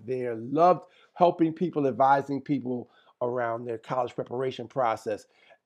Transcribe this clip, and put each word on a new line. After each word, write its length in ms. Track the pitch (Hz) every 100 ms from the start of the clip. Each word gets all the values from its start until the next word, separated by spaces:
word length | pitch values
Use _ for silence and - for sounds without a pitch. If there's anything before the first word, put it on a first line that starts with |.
there, 320 | 107 127 123
loved 520 | 113 120 147 175 156 - _ _
helping 400 | - 175 170 160
people, 340 | 160 170 151 139
advising 540 | 113 135 139 139 139
people 500 | 143 139 120 123 - _ _ -
around 460 | 123 123 117 117 120
their 100 | 113
college 380 | - 127 120
preparation 520 | - - 123 131 127 117
process. 600 | 135 117 107 110 101 - _ _ _